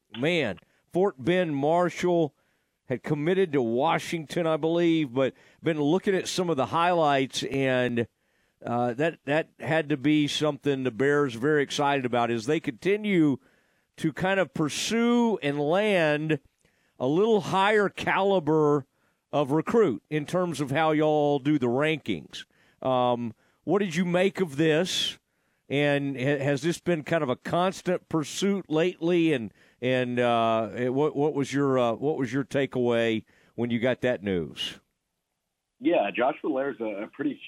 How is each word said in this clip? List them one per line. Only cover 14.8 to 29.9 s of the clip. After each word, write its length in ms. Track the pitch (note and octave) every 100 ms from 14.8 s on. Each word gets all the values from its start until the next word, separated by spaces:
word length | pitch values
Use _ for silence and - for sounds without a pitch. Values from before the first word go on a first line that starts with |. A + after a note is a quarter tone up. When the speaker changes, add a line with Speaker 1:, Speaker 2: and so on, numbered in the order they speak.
| - A3+ A#3+ A#3+ A#3 G3
Speaker 1:
and 180 | C#3+ C#3+
land 760 | D3 F#3 G#3 F#3 D#3 D3 D#3 D3 _ _ _ _ _ -
a 80 | C3
little 340 | D#3+ A3+ G#3
higher 460 | D3+ F#3+ G3 G#3+ F#3+
caliber 1000 | - E3+ E3 G3 F#3+ D3 D#3 D3 D3 - _ _ _ _
of 180 | C#3 C3+
recruit 520 | D#3 - A#3 F#3 A2 -
in 160 | D3+
terms 360 | C#3+ F3+ F3+ C#3
of 100 | C#3+
how 220 | C#3+ D#3+
y'all 460 | D#3 D#3 D3+ D3 C#3+
do 200 | C3+ D3+
the 80 | A#2+
rankings. 800 | B2+ D3+ D#3 - E2 - - - _ _ _
Um, 540 | C3 B2+ B2 A#2+ A#2 - _ _
what 160 | - G3
did 160 | G3+ D#3
you 80 |
make 360 | F3 F3 F#3+ -
of 160 | F3+ C3+
this? 640 | D#3+ D3+ F#3 - - - _ _ _ _ -
And 480 | C3+ D3 C#3+ C#3 C3
ha-, 280 | C3 C#3
has 180 | C#3 C#3+
this 160 | D#3+ E3
been 240 | - E3
kind 200 | C3 E3
of 60 | C#3
a 80 | A#2+
constant 720 | - E3+ F#3 - - F3+ -
pursuit 600 | D#3+ C#3 - G3 G3 -
lately? 640 | D#3 F#3 F3+ E3 F3+ E3
And, 200 | C3+ G#2+ - _ _
and, 380 | B2+